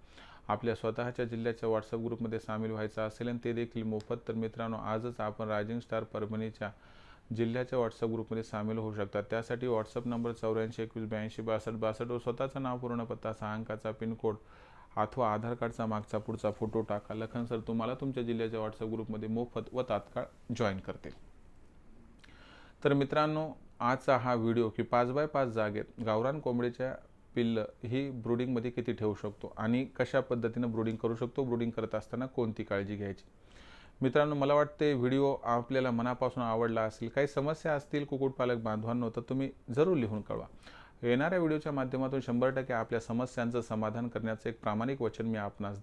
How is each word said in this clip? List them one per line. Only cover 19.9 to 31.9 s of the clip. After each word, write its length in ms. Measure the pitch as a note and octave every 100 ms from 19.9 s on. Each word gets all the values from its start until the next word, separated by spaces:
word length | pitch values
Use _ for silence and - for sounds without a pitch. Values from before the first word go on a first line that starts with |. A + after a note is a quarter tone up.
| G#2 - B2 C3 - - A#2+
जॉईन 200 | G#2+ F#2+
करतील. 340 | - - D2 - - - - - - - - - - - - - - - - -
तर 100 | D3
मित्रांनो 580 | C#3 C3+ D3 D3+ D#3 D#3 - - -
आजचा 380 | A#2 C3 - B2+
हा 160 | B2
व्हिडिओ 360 | A#2+ A2+ A#2 A2
की 140 | A2
पाच 280 | - A#2+ B2
बाय 140 | C3+ D3+
पाच 220 | D3 B2+
जागेत 360 | A2 G#2+ G#2 - - A2
गावरान 340 | G#2+ B2+ D3+
कोंबडीच्या 560 | C#3 A#2+ B2 B2 B2+ - - - - B2
पिल्लं 300 | A#2 A2 G#2 -
ही 260 | A#2 C3 C#3
ब्रूडिंगमध्ये 600 | B2 A2+ A#2 B2+ B2 B2
किती 220 | A#2+ B2
ठेवू 200 | A2+ G#2+
शकतो 400 | G2+ G#2 - - -
आणि 280 | A2 B2 C3+
कशा 340 | - B2 C3+
पद्धतीनं 520 | B2+ A#2+ A#2 A#2+ A#2+
ब्रूडिंग 260 | A2 A2 A2
करू 180 | A2+ A2+
शकतो, 280 | B2 -
ब्रूडिंग 280 | C3+ A#2 A#2
करत 240 | A2+ A2